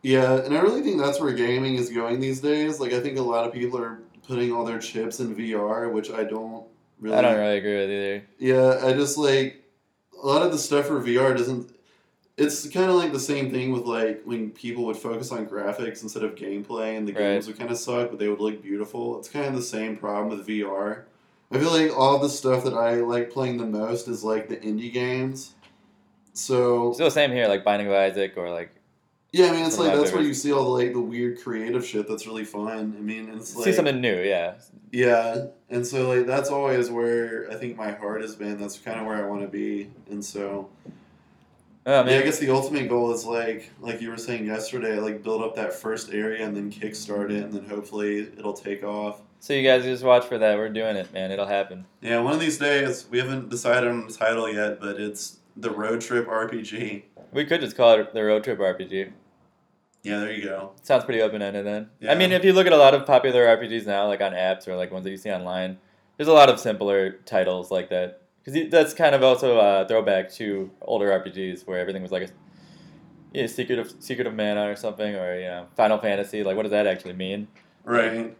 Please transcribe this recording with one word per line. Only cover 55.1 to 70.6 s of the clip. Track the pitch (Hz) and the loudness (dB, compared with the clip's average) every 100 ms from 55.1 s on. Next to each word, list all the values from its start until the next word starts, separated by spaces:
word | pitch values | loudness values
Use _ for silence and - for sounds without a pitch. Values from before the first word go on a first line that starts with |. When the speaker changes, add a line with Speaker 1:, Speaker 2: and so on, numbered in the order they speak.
| 104 - - _ - | -8 -12 -14 _ -8
Speaker 1:
the | 117 | -6
Road | 107 107 113 | -4 -2 -4
Trip | - 120 117 | -2 -2 0
R | 110 113 | -2 -4
P | 117 | -6
G. | 104 104 101 101 - - - | -8 -8 -8 -8 -14 -20 -8
Speaker 2:
We | 135 147 | -4 0
could | 143 | 0
just | 131 - | -2 6
call | 120 110 | 8 8
it | 107 | 4
the | 113 | -2
Road | 107 107 | 2 2
Trip | 107 101 | 2 -2
R | 98 | -2
P | 90 90 | -2 -6
G. | 98 98 - _ _ _ _ _ _ _ _ | -6 -6 -12 _ _ _ _ _ _ _ _
Speaker 1:
Yeah, | 101 104 | -8 -6
there | 107 | -4
you | 110 | -6
go. | 101 95 95 - | -8 -8 -10 -16
Speaker 2:
Sounds | - 131 | 2 2
pretty | 123 117 | 2 0
open-ended | 110 107 101 101 101 | 0 0 -4 -4 -6
then. | 104 110 _ | -6 -8 _
Speaker 1:
Yeah. | 110 | 0
Speaker 2:
I | 175 | 2
mean, | 185 | 4
if | 180 185 | 4 6
you | |
look | 190 180 | 6 8
at | |
a | 160 | 10
lot | 135 143 | 10 8
of | 143 | 6
popular | 131 135 123 117 | 4 6 6 6
R | 110 | 6
P | 113 | 2
Gs | 113 104 | -6 -2
now, | 98 104 | 0 0
like, | 98 | 0
on | 98 | 0
apps | 90 92 95 - | 0 0 -2 -4
or, | 90 | -6
like, | 90 | -4
ones | 92 | -6
that | 92 | -8
you | 95 | -8
see | 107 | -6
online, | 92 90 92 92 92 _ _ _ _ | -6 -4 -4 -4 -8 _ _ _ _
there's | 147 | 8
a | |
lot | 156 139 | 10 10
of | 113 | 8
simpler | 117 101 101 98 95 95 - | 0 -2 2 2 2 -4 -2
titles | 98 92 92 90 | 0 2 0 -2
like | 95 90 | -4 -2
that. | 90 90 - _ _ | -4 -4 -8 _ _
'Cause | - 143 | -6 -4
you, | 156 | 4
that's | 165 156 | 4 4
kind | - 160 139 | 4 4 6
of | |
also | 131 123 135 117 | 6 6 4 6
a | 101 98 95 | 6 6 4
throwback | 113 101 95 92 | 2 4 0 0
to | - 110 98 | -8 -6 -4